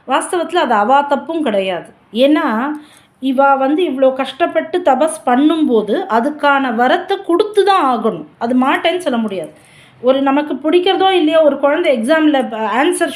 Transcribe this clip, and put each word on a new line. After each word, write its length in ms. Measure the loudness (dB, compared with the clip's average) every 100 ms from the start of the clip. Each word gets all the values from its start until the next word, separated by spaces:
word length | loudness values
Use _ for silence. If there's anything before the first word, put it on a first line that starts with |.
| -4
வாஸ்தவத்துல 460 | -4 -2 -4 -2
அது 200 | -2 0
அவா 260 | 2 2 2
தப்பும் 420 | 2 -2 -4 -6
கிடையாது. 480 | -2 -2 -2 -6 -10 -20 _
ஏன்னா 540 | 0 2 2 0 -2 -4 -6 -12 -20 _ _
இவா 360 | -4 2 4 4
வந்து 260 | 2 0
இவ்வளோ 280 | -2 0 0
கஷ்டப்பட்டு 680 | 0 -4 -4 -2 -2 -2 -2
தபஸ் 420 | 0 2 0 -2 -2
பண்ணும்போது 760 | 2 2 2 2 0 0 -2 -2
அதுக்கான 680 | -2 -2 -2 0 0 0
வரத்தை 480 | 0 0 0 -2 -6
கொடுத்து 420 | -2 0 0 0
தான் 340 | 2 2 0 0
ஆகணும், 260 | -2 -4 -8 -8
அது 220 | -4 0
மாட்டேன்னு 380 | 0 0 0 -2
சொல்ல 200 | -2 -2
முடியாது. 340 | -4 -6 -10 -14 -20 -20 -20 _
ஒரு 180 | 0 0
நமக்கு 320 | 2 0 -2
பிடிக்கிறதோ 560 | -4 0 0 2 2 2
இல்லையோ, 320 | 2 2 4
ஒரு 160 | 4 2
குழந்தை 400 | 0 0 0 0
எக்ஸாம்ல 500 | 0 2 2 2 -2
ப-, 60 | -4
ஆன்சர் 560 | -2 0 0 0 -4